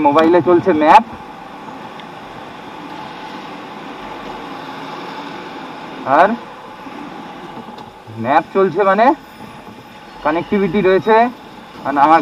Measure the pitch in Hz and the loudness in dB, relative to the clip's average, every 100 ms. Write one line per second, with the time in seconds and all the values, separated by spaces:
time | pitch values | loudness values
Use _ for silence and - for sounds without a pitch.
0 | 147 147 160 175 170 175 190 156 151 208 | 4 6 6 6 6 4 4 4 8 8
1 | 233 - - - - - - 269 - - | 6 -4 -14 -16 -16 -16 -16 -14 -14 -16
2 | - - - - - - - - - - | -16 -16 -16 -16 -14 -16 -16 -14 -14 -14
3 | - - - - - - - - - - | -14 -14 -14 -12 -14 -14 -14 -14 -14 -14
4 | - - - - - - - - - - | -14 -12 -12 -12 -12 -12 -12 -12 -12 -12
5 | - - - - - - - - - - | -12 -12 -12 -12 -12 -14 -14 -14 -14 -8
6 | 131 143 196 240 - - - - - - | 2 4 4 2 -8 -18 -18 -18 -16 -14
7 | - - - - - - - - - - | -14 -14 -16 -16 -16 -16 -16 -16 -18 -18
8 | - 110 113 147 226 196 190 160 196 196 | -14 -6 0 2 2 2 2 2 2 4
9 | 247 311 - - - - - - - - | 4 2 -4 -20 -18 -18 -18 -20 -20 -20
10 | - - 147 165 - 208 196 202 185 190 | -20 -6 -2 -2 0 0 0 2 2 2
11 | 214 220 240 - - - - - 135 143 | 4 4 4 -2 -16 -20 -20 -10 -2 4
12 | 156 160 | 6 6